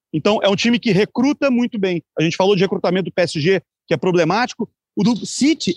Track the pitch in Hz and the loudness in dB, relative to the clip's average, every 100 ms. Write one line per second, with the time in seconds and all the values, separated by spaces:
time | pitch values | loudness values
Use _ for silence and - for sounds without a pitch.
0 | _ 156 208 208 196 196 233 240 240 180 | _ -2 0 2 2 0 0 0 2 0
1 | 214 - 269 - 277 240 240 226 190 175 | 0 0 0 0 0 0 -2 -2 -4 -4
2 | - - 160 - 190 196 190 190 190 185 | -6 -4 -2 0 2 2 2 0 -2 -2
3 | 165 - 175 160 151 185 - _ - 160 | -2 -2 -2 0 0 0 -2 _ -4 -2
4 | 185 175 165 202 247 - 220 _ _ - | 0 2 2 0 -2 -4 -10 _ _ -2
5 | 208 226 202 - 277 330 - | 0 0 -4 0 0 0 -2